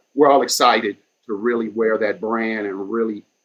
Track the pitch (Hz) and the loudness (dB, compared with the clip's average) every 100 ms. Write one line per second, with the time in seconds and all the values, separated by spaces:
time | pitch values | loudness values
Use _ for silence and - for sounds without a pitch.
0 | _ 135 143 135 123 - 123 113 104 98 | _ 2 4 4 2 2 4 2 0 -8
1 | _ _ - 101 117 117 113 107 110 107 | _ _ -10 -4 -2 -2 -4 -2 0 0
2 | 104 95 110 113 110 110 101 95 98 113 | -2 -2 -4 -2 -2 -4 -6 -8 -6 -4
3 | 113 104 - _ | -4 -6 -14 _